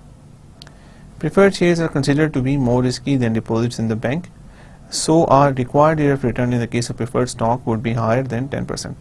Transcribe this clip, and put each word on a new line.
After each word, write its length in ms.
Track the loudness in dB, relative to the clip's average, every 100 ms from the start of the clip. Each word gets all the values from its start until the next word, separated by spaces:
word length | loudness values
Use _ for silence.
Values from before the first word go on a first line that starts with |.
| -20 -20 -20 -20 -20 -20 -20 -20 -20 -20 -20 -10
Preferred 340 | -2 4 4 4
shares 220 | 2 2
are 40 | 0
considered 380 | -2 0 2 2
to 80 | 0
be 140 | 0 0 2
more 140 | 2
risky 340 | 0 -2 -2 0
than 160 | 0 -2
deposits 420 | -2 -2 -2 -2
in 40 | -4
the 40 | -2
bank, 240 | -2 -4 -8 -16 -20 -20 -20 -20 -12 -6
so 160 | 2 2 4 4
our 120 | 4
required 520 | 2 0 2 4 4
rate 100 | 0 0
of 120 | 0
return 260 | 0 0 0
in 60 |
the 60 | -2 -4
case 140 | -4
of 100 | -6
preferred 320 | -4 -2 -2
stock 320 | -2 -2 -2 -2
would 160 | -2 -2
be 80 | -2
higher 180 | 0 0
than 260 | -2 -6 -6
ten 160 | -6 -6
percent। 240 | -8 -10 -14